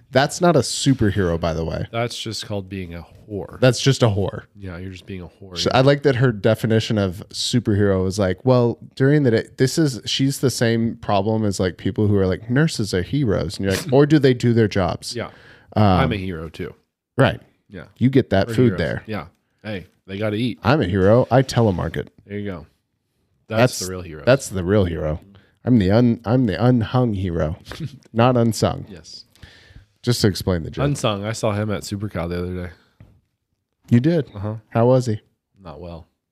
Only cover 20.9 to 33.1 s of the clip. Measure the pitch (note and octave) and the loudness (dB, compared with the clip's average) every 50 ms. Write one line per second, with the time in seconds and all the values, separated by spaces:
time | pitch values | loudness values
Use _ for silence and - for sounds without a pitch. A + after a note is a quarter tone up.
20.9 | G#2 G2 F#2 G2+ A2 B2+ - - A#2 C3 C3+ - - A#2+ A#2 G#2+ F2+ E2 E2+ E2 | 0 2 4 6 6 6 4 4 2 2 2 2 0 0 2 2 0 0 -4 -6
21.9 | - - - - _ _ _ G2+ G2+ G#2 G2+ G2+ F#2 D#2+ D#2 _ _ _ _ _ | -6 -8 -10 -10 _ _ _ -12 -12 -10 -8 -8 -10 -12 -14 _ _ _ _ _
22.9 | _ _ _ _ _ _ _ _ _ _ _ - A2 A2+ B2 B2+ - - F#2 F#2 | _ _ _ _ _ _ _ _ _ _ _ -6 0 2 2 2 2 -4 -8 -8
23.9 | F#2 F#2 F2+ E2+ D2+ D2+ D2 - C3 - - - G2+ F#2 F2 F2+ G#2 G#2+ F#2 E2+ | -8 -10 -10 -12 -14 -4 2 2 2 2 2 -6 -6 -4 0 2 2 2 2 2
24.9 | E2+ E2 D#2+ D2+ D#2 - - - - - _ _ _ _ - A2+ B2+ A2+ F#2 F#2 | 0 -4 -2 -4 -4 -4 -8 -16 -20 -20 _ _ _ _ 0 2 4 4 4 4
25.9 | G#2 A#2 B2 A#2+ A2+ - - G2 B2 C3 B2+ G#2+ F2+ - A2+ B2+ B2+ A#2+ G2+ - | 4 4 4 4 2 0 -2 0 0 2 2 0 0 2 2 2 2 2 0 0
26.9 | - B2+ B2+ A#2 G#2 F#2+ F#2+ F2+ E2 E2+ D#2+ D2+ F2 - - - - - D#3+ - | 0 0 0 0 -2 -2 -4 -4 -2 -2 -2 -4 -4 -8 -12 -20 -14 -12 -12 -14
27.9 | - - _ _ - A2 A#2 C3 B2 A#2+ A#2 A#2 G#2 - - F2+ E2+ F2+ F#2 - | -14 -16 _ _ 0 2 2 4 4 2 2 0 0 0 -2 -2 -2 -4 -12 -16
28.9 | F#2 D#2+ - - - - - _ _ _ - - - - _ _ - - - _ | -18 -20 -20 -20 -20 -20 -20 _ _ _ -20 -20 -20 -20 _ _ -20 -20 -20 _
29.9 | _ _ - A#2+ A#2+ - - G#2 F2 - - G2 F#2 E2+ D2+ C2 - - C3+ D3 | _ _ -4 -2 -2 2 2 0 0 0 -2 -2 -2 -2 -4 -8 -6 -4 -2 -2
30.9 | C#3+ - - A2+ G#2 G2 G2+ G#2+ A2+ - - A2 G2+ G#2 G#2+ G#2+ G2+ D#2+ - - | -2 -2 -2 -2 -2 -2 -4 -6 -6 -2 -2 -2 -2 -2 -2 -4 -4 -6 -6 -8
31.9 | G#2+ G2 A2 G2+ - F2+ E2 F2 F2 F2 F2+ F2+ F2+ F2+ F2+ F2 - _ _ _ | -8 -8 -8 -8 -6 -6 -6 -4 -4 -6 -6 -6 -6 -8 -10 -12 -14 _ _ _
32.9 | _ _ - _ | _ _ -20 _